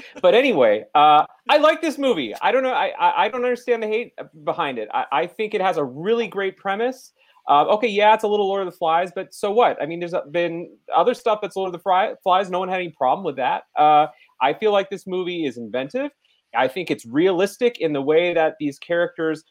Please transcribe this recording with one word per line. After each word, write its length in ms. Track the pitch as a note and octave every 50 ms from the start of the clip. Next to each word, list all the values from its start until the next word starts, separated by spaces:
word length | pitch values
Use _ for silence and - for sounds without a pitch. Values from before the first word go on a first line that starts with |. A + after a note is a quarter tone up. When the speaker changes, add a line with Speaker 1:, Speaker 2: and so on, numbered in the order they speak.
| -
Speaker 1:
<laughs> 160 | - - -
Speaker 2:
But 140 | - F3+ F#3+
anyway, 500 | A#3+ C#4 C#4 G#3 C#3+ B2 A2 G#2 G#2+ G#2 - -
uh, 300 | D3 D3 D3+ D3+ D3+ - - - _ _ -
I 80 | C#4+
like 240 | D4+ D4 D#4 D#4+ D#4
this 160 | D#4+ D#4+ B3
movie. 380 | C#4 C#4 C4 A3 D#3+ B2+ G#2+ G2 - -
I 100 | F#3+ A3
don't 100 | C4 C4
know. 120 | C4 B3
I, 180 | D3+ F#3 - - -
I, 260 | E3 F3 - E3 F#3+
I 40 | A3
don't 120 | B3+ B3 B3
understand 400 | B3 B3 A#3+ - B3+ A#3 A3+ A3
the 40 |
hate 260 | G#3+ G#3+ A3+ A#3+ - _ - - D3 _ D#3+ D3
behind 340 | E3+ C#3+ E3+ D#3+ C#3+ B2+ A#2
it. 120 | G#2+ - -
I, 140 | C3 - -
I 160 | - D3 F3
think 280 | F3+ - - A3 G#3 G#3+
it 80 | G3 F#3
has 160 | F#3+ E3+ D#3+
a 40 | D3
really 460 | B2+ B2 C#3+ E3+ G#3 A#3 A#3 A3+ F#3+
great 300 | G3 G3 G3 F#3+ F#3+ _
premise. 560 | _ G3 G3 G#3 A#3 B3+ C4 B3+ - - _ _ _ _ _ _ _ -
Uh, 160 | C#3+ D3 D3+ -
okay, 200 | G#3+ G#3+ B3 A3+
yeah, 240 | G3 G3+ G#3 G#3+ A3
it's 100 | G#3+ A3
a 60 | G#3
little 200 | G#3 G#3 G3+ F#3+
Lord 120 | G3 G3
of 100 | F#3+ F3+
the 60 | E3+
Flies, 360 | _ F3+ D#3+ D#3+ E3+ F#3 F3+ F3+
but 180 | G3 F3 - -
so 180 | - - G#3
what? 300 | G#3 A#3 A#3+ D#3 B2 - C#3+
I 40 |
mean, 120 | D3 E3+ F3
there's 160 | F3 F3 F3 F3 - C#3+
been 460 | D3 F3 F3 E3+ E3 E3+ - - - _ _ - -
other 200 | D3 F3 A#3 B3
stuff 260 | - - A3+ G#3+ G#3+
that's 160 | G#3 F3+ -
Lord 120 | G3 F#3+ F#3+
of 40 | E3+
the 100 | E3+ -
Fri-, 320 | G3 F3+ F#3 G#3 G#3 - - _
Flies. 280 | F#3+ F3+ F#3+ G3+ F#3
No 80 | F3+ F3+
one 100 | F#3+ F#3
had 80 | F#3
any 140 | F#3 F3+ E3+
problem 340 | - _ C3+ B2+ C#3+ F#3 F#3+
with 120 | D#3+ -
that. 260 | C3 B2 C#3 F3 - - _ _
Uh, 320 | - D3+ D3+ D3+ D3 D#3 D#3 - _ _ _ _ _ B2
I 100 | C#3 D#3
feel 200 | D3+ G#3+ G#3+ G3+
like 180 | G3 F#3+ G3
this 160 | G3+ F3+ -
movie 400 | F#3+ F3+ F#3 F3+ F3 F3+ E3+ D#3+
is 100 | C3+ A2+
inventive. 540 | A#2+ A#2 G#2+ G2+ B2+ C3+ C#3+ - B3+ C#4+ C#4+ - _ _ _ _ _ _ _ -
I 140 | A#2+ C3
think 240 | C3 - F#3+ E3+ -
it's 160 | D3+ - -
realistic 720 | A#2 A#2 D3 F3 G3 F3+ E3 G3 G3+ - - B3 A#3+ A#3+ -
in 140 | E3+ D#3+ D3
the 100 | C#3+ C3+
way 320 | C#3+ D#3 E3 F3 F3 E3+
that 220 | E3+ D#3+ D#3 D#3 -
these 180 | D#3 C#3+ C3+
characters 680 | - - - E3+ E3+ F3 E3+ - - D#3+ D#3+ D#3 D3+ - _